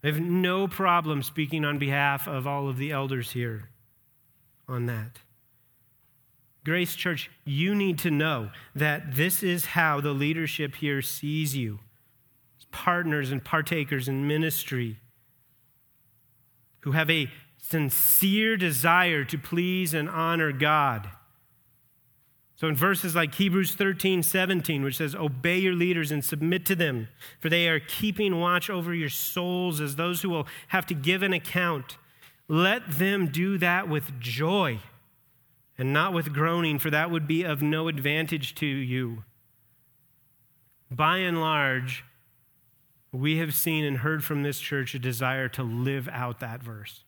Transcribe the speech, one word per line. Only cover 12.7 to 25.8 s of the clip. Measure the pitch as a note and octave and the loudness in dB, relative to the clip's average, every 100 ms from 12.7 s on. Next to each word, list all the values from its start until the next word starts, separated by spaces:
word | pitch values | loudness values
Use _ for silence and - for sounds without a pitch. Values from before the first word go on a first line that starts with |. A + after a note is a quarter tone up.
partners | - - F3 E3+ D3+ C3 | -2 2 2 2 0 0
and | C3+ | -4
partakers | - D#3+ D3+ E3 C3+ C#3 B2+ | 0 0 0 -2 0 -2 -2
in | C3+ C#3+ | -2 0
ministry | D3+ D#3+ D3+ - B2+ A#2+ G#2+ - _ _ _ _ _ _ _ _ _ _ _ _ _ _ _ _ _ | 2 0 -2 -4 -2 -2 -6 -16 _ _ _ _ _ _ _ _ _ _ _ _ _ _ _ _ _
who | D3 | -2
have | D3+ D#3 | 2 4
a | E3 C3 - - _ | 2 0 -6 -20 _
sincere | - E3 C#3+ - - - F#3+ G3+ A3 A3 | -4 0 2 2 4 6 4 4 2 2
desire | F3+ C3 D#3+ F3 F3+ D#3 | 0 2 4 6 6 2
to | C3 D3+ | 0 -4
please | - E3+ F3+ F#3 F3+ | -2 0 0 0 0
and | D#3 D3+ | -2 -2
honor | E3 E3 E3 D#3 | -2 0 2 0
God. | C3+ D3+ D3+ C#3 A2+ G2 - _ _ _ _ _ _ _ _ _ _ _ _ _ _ | 2 4 4 4 0 -6 -16 _ _ _ _ _ _ _ _ _ _ _ _ _ _
So | D#3+ | -2
in | C#3 | 2
verses | F3+ F#3+ F#3 | 2 2 0
like | E3 D#3+ - | 0 0 2
Hebrews | G3 F#3 F#3 - | 2 4 0 0
thirteen | G3 F#3 F#3+ F#3 | 0 0 0 2
seventeen, | E3 F#3 F#3 F#3 - D3 | 2 2 2 0 0 0
which | C#3 B2+ | -2 -2
says, | D3+ | -4
"Obey | C#3+ D#3 B2+ E3 F3+ | -2 -4 -2 0 2
your | F#3+ | 2
leaders | F3+ | 2